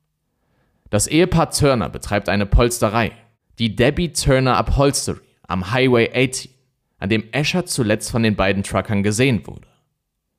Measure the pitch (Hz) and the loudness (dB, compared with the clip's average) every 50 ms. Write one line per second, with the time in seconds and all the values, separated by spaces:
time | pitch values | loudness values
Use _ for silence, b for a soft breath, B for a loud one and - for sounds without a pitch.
0 | _ _ _ _ _ _ _ _ _ _ _ _ _ _ _ _ _ - - 104 | _ _ _ _ _ _ _ _ _ _ _ _ _ _ _ _ _ -4 -4 -2
1 | - - - 156 180 180 180 165 160 139 - - 151 143 135 117 95 60 - - | -2 0 2 2 2 2 2 2 0 0 0 0 2 2 2 2 0 -4 -6 -10
2 | - - 104 104 101 - 92 101 101 98 - - 123 123 120 - - 110 98 117 | -6 -4 -4 -2 -2 0 0 -2 0 2 2 4 4 2 2 0 -2 0 0 0
3 | 113 87 - - _ _ _ _ _ _ _ - 117 113 95 90 120 135 151 175 | -2 -2 -4 -10 _ _ _ _ _ _ _ -4 -4 -2 0 2 2 2 2 0
4 | 175 165 - - - 143 135 131 131 131 120 87 113 - - - 143 143 139 - | -4 -4 -4 -2 0 2 2 4 4 2 2 0 0 0 2 2 2 2 2 0
5 | - - 87 - - _ _ _ _ - 85 92 90 92 113 127 131 135 123 117 | -4 -6 -8 -8 -12 _ _ _ _ -6 -6 -6 -4 -2 0 2 2 4 4 4
6 | 117 - - 120 131 131 131 - - - _ _ _ _ _ _ _ _ _ _ | 2 2 0 0 -2 -2 -2 -6 -12 -14 _ _ _ _ _ _ _ _ _ _
7 | - 98 110 107 107 - - 131 151 - - 180 170 - - - 123 101 107 110 | -4 -2 -2 -2 -2 -4 -4 -4 -2 -2 -2 -2 -4 -4 -4 -2 -2 0 -2 -2
8 | - - - 123 113 113 104 90 95 95 101 98 98 - - 101 92 - 110 101 | -4 -4 -2 0 0 0 2 2 0 0 0 -2 -4 -4 -4 -4 -2 -2 -2 0
9 | 98 104 107 101 127 139 123 95 - - - - - _ _ _ _ _ _ _ | 0 0 0 2 2 2 0 -2 -4 -8 -16 -20 -20 _ _ _ _ _ _ _
10 | _ _ _ _ _ _ _ | _ _ _ _ _ _ _